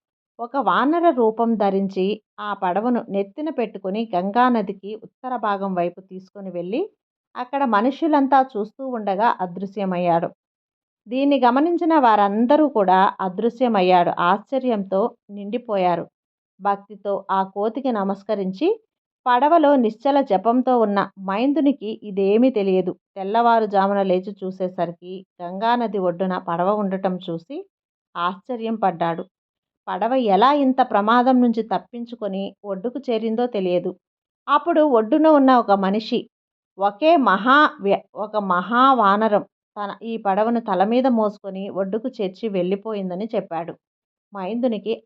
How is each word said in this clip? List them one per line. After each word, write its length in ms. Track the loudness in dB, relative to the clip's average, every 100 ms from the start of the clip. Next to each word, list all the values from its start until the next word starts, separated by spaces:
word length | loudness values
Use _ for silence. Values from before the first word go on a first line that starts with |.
| _ _ _ -14
ఒక 160 | -8 -4
వానర 540 | 0 2 2 2 2
రూపం 440 | 2 2 2 0
ధరించి 680 | 0 0 0 -2 -2 -4 -4 _ -14
ఆ 120 | -10
పడవను 520 | -4 -2 -2 -2 -2 -2
నెత్తిన 420 | -6 -6 -8 -8
పెట్టుకుని 600 | -4 -6 -6 -6 -6 -4 -4
గంగానదికి 760 | -2 0 2 0 -2 -8 -12
ఉత్తర 420 | -14 -16 _ -10 -6
భాగం 380 | -4 -4 -4
వైపు 260 | -2 -4 -6
తీసుకుని 500 | -16 -18 -18 -16 -12
వెళ్ళి 400 | -10 -6 -6 -6 _ _ _ _ -14
అక్కడ 280 | -6 -2
మనుషులంతా 800 | 0 2 0 0 0 2 4 2 2 -2
చూస్తూ 320 | -8 -10 -10
ఉండగా 480 | -6 -4 0 0 -2
అదృశ్యమయ్యాడు. 880 | -6 -8 -10 -6 -4 -2 0 0 -2 -8 _ _ _ _ _ _ -8
దీన్ని 320 | -2 2 4
గమనించిన 580 | 4 4 2 0 2 4
వారందరూ 680 | 4 4 2 2 4 4 4
కూడా 440 | 2 4 4 4 0
అదృశ్యమయ్యాడు 880 | -6 -2 -4 0 0 2 4 4 4 2
ఆశ్చర్యంతో 1000 | 2 0 -2 -4 -2 -2 -2 -2 -2 -6 -18
నిండిపోయారు. 800 | -14 -8 -8 -4 -2 0 -2 -6 _ _ _ _ _
భక్తితో 640 | -4 -4 -8 -10 -6 -6 -2
ఆ 120 | -4
కోతికి 500 | -2 -4 -4 -4 -4
నమస్కరించి 880 | -2 -4 -6 -6 -4 -4 -2 -2 -2 _ _ _ _ 0
పడవలో 500 | 2 4 4 6 4
నిశ్చల 440 | 2 -2 0 0
జపంతో 600 | 2 0 2 0 2 2
ఉన్న 300 | 2 0 -4 -6
మైందునికి 800 | -6 -2 0 2 0 0 -6 -10
ఇదేమీ 480 | -8 -2 2 4 4
తెలియదు. 460 | 2 0 0 0 -6 _ -10
తెల్లవారుజామున 840 | -2 2 4 4 2 2 2 2
లేచి 340 | 0 0 -2 -8
చూసేసరికి 840 | -10 -6 -6 -4 -6 -6 -14 -16 -16 -14
గంగానది 560 | -12 -4 0 0 -2 -2
ఒడ్డున 400 | -2 -2 -2 -4
పడవ 360 | -4 -2 0
ఉండటం 440 | 0 -2 -2 -4 -4 -8
చూసి 380 | -10 -10 -14 -14 _ _ _ _ -6
ఆశ్చర్యం 580 | -6 -6 -10 -8 -6
పడ్డాడు. 500 | -2 -2 -2 -4 -4 -10 _ _ _ _ _ -10
పడవ 260 | -6 -2
ఎలా 380 | 0 2 4 4
ఇంత 240 | 4 2 2
ప్రమాదం 600 | 0 0 2 2 4 4
నుంచి 200 | 4 0
తప్పించుకొని 920 | -2 -4 -6 -14 -14 -10 -8 -6 -8 -10
ఒడ్డుకు 340 | -10 -8 -8 -8 -4
చేరిందో 360 | -4 -2 -2 -2
తెలియదు. 500 | -2 0 0 -2 -8 _ _ _ _ 0
అప్పుడు 320 | 0 2 2
ఒడ్డున 460 | 4 4 4 4 6
ఉన్న 240 | 6 6
ఒక 180 | 4 4
మనిషి 600 | 2 2 -2 -2 -4 -6 _ _ _ _ -4
ఒకే 380 | -4 2 4 4
మహా 540 | 4 2 4 4 4 2
వ్య-, 200 | -2 -2 -2
ఒక 220 | -12 -6 -4
మహావానరం 1080 | -2 -2 0 2 4 4 4 2 2 0 -2 _ _ -12
తన 120 | -12 -10
ఈ 140 | -10 -6
పడవను 440 | -2 0 0 -2
తల 240 | -2 0
మీద 220 | 0 2 2
మోసుకొని 600 | 2 0 -4 -12 -12 -8
ఒడ్డుకు 400 | -6 -4 -6 -6
చేర్చి 400 | -6 -8 -6 -6
వెళ్ళిపోయిందని 800 | -2 -2 -4 -6 -8 -6 -8 -6
చెప్పాడు. 400 | -6 -6 -8 -10 -14 _ _ _ _ _
మైందునికి 680 | -12 -8 -4 -4 -4 -6 -8